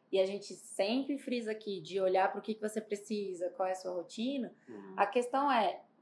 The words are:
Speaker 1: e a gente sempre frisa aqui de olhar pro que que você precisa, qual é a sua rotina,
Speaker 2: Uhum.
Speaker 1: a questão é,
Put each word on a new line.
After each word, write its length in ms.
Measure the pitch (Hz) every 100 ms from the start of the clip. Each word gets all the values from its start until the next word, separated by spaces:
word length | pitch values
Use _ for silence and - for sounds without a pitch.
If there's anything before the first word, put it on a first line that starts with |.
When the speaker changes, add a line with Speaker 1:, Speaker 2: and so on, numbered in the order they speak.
| _
Speaker 1:
e 100 | 190
a 60 | 190
gente 280 | 202 -
sempre 640 | 190 - - 196 247 269 277
frisa 340 | 262 240 220
aqui 280 | 214 - 190
de 200 | 156 190
olhar 300 | 185 190 196
pro 100 | 202
que 120 | 208
que 60 | 214
você 200 | 214 220
precisa, 680 | 214 202 - 208 196 180 180
qual 180 | 175 185
é 40 |
a 40 | 185
sua 160 | 185
rotina, 600 | 180 170 - 240 277 208 - -
Speaker 2:
Uhum. 260 | - 196 190
Speaker 1:
a 100 | 202
questão 440 | 247 240 269 285
é, 300 | 247 190 - - _